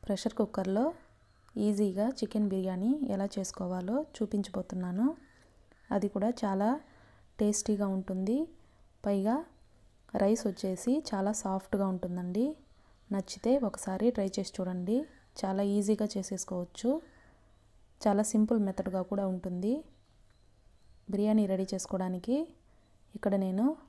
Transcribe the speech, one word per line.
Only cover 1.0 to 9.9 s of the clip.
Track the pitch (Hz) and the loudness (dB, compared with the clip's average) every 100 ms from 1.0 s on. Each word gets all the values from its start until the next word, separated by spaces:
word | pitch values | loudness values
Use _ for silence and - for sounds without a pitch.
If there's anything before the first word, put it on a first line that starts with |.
| - _ _ _ - - 208 | -16 _ _ _ -12 -2 0
ఈజీగా | 208 208 185 220 262 | 2 2 2 -2 0
చికెన్ | 214 214 208 | -2 0 0
బిర్యానీ | 190 185 185 208 294 269 196 | 0 -2 0 0 0 0 -2
ఎలా | 196 - | -2 -2
చేసుకోవాలో | 185 - 180 185 180 247 302 - | -6 -6 -4 -4 -2 -2 -4 -4
చూపించబోతున్నాను. | 208 208 196 190 185 185 180 180 254 330 - - _ - _ - - 202 | -2 -2 -2 -6 -6 -6 -4 2 0 0 -14 -20 _ -20 _ -20 -4 0
అది | 202 | 0
కూడా | 202 214 247 | 0 -2 0
చాలా | 208 190 208 285 - - - - - - | -2 2 2 0 -4 -20 -20 -20 -20 0
టేస్టీగా | 208 208 - 208 202 190 | 0 2 0 0 2 -2
ఉంటుంది. | 185 185 190 254 330 - - _ - _ 208 | -2 -2 0 0 -2 -8 -20 _ -20 _ -2
పైగా | 202 196 254 339 - - - - | 0 2 0 -4 -18 -20 -20 -20